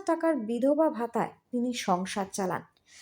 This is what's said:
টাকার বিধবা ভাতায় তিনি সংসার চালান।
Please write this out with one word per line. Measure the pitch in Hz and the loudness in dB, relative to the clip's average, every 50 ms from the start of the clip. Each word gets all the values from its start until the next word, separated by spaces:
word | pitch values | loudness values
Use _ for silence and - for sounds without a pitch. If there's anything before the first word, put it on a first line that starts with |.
| 392 | 2
টাকার | - 330 330 330 330 311 | -2 -2 0 2 2 0
বিধবা | 262 214 208 233 240 240 277 294 294 320 311 | 0 0 -2 -2 2 2 4 4 4 4 2
ভাতায় | - 214 240 226 - 226 180 - - _ _ _ | 2 0 -4 -2 0 -2 -2 -2 -4 _ _ _
তিনি | - 247 240 254 240 | -4 -2 -2 -2 -2
সংসার | - - - 185 175 190 185 - 208 196 196 | -2 0 0 0 2 0 -2 -4 -4 -4 -4
চালান। | - - 190 180 160 - - _ _ _ _ _ - - | -4 -4 -2 -2 -2 -4 -6 _ _ _ _ _ -20 -20